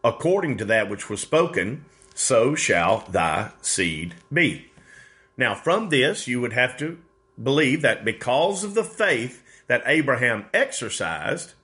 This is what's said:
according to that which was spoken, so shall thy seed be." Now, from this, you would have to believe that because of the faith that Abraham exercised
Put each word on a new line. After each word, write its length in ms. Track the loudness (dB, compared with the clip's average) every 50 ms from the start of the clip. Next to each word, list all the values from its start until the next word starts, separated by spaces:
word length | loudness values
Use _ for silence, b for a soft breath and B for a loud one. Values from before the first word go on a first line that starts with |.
according 540 | 2 0 0 2 0 2 2 2 0 -2 -4
to 80 | -4 0
that 240 | 2 2 2 2 0
which 220 | -4 -10 -8 -8
was 100 | -8 -8
spoken, 640 | -4 0 2 2 2 2 0 -2 -2 -2 -6 -10 -12 b b b b b b
so 400 | -4 0 2 4 4 4 4 2
shall 500 | 0 2 2 2 4 4 4 2 2 0 -2
thy 400 | 0 0 2 2 0 -2 -4 -6 -10 _
seed 540 | -6 -4 0 0 0 0 0 -4 -8 -10 -10 -16 _ _
be." 380 | 0 2 2 2 0 -4 -14 _ B B B B B B B B B B B B B
Now, 180 | -2 -2 -2 -2
from 360 | -2 0 0 0 0 0 0
this, 360 | 2 2 2 2 0 -4 -6
you 140 | -4 -4 -4
would 140 | -4 -2 0
have 220 | 0 0 0 -2 -6
to 200 | -8 -8 -8 -12 -20 _ _ _ _ _ _ -6
believe 400 | -2 0 2 4 4 2 2 2
that 220 | 2 2 0 2 -2
because 600 | -4 -4 -4 -2 0 2 2 2 0 0 -4 -6
of 100 | -2 -2
the 100 | -2 -2
faith 580 | -2 -2 -2 0 0 0 0 -2 -6 -10 -16 b b b b b
that 160 | 0 0 0 2
Abraham 600 | 2 2 2 4 2 2 2 2 2 2 0 -4 -2 0
exercised 1000 | 0 0 0 -4 -8 -6 -6 -4 -4 -4 -4 -4 -4 -4 -4 -4 -4 -6 -14 -18 _